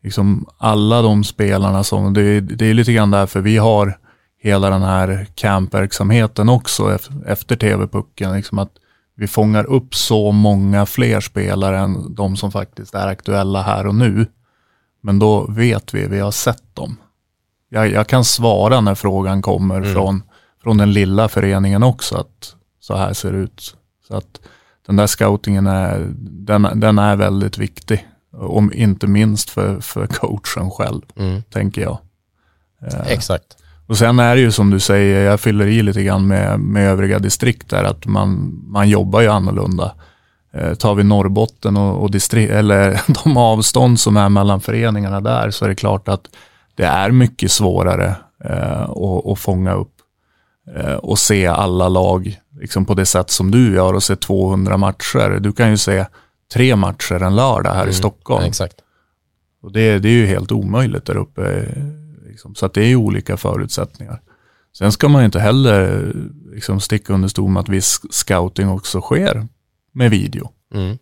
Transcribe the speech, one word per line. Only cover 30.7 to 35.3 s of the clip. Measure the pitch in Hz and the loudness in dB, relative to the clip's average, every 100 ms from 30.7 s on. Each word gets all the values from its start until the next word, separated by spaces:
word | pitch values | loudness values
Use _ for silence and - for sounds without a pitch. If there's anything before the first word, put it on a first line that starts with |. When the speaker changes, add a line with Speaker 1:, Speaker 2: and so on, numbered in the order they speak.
Speaker 1:
själv, | - - - - - | -4 -6 -6 -12 -8
Speaker 2:
Mm. | 98 95 110 | -6 -6 -6
Speaker 1:
tänker | 113 98 - | -4 -4 -4
jag. | 104 - - _ _ _ _ _ _ _ - | -6 -6 -12 _ _ _ _ _ _ _ -12
Eh, | 131 - | -10 -4
Speaker 2:
Exakt. | - - 90 _ _ _ - _ | -4 -2 -6 _ _ _ -20 _
Speaker 1:
och | 110 | 0
sen | 117 123 | 4 4
är | 120 123 | 4 4
det | |
ju | 120 | 4
som | 107 101 | 4 4
du | 98 | 4
säger, | - 101 101 98 | 2 2 4 2
jag | 101 | 2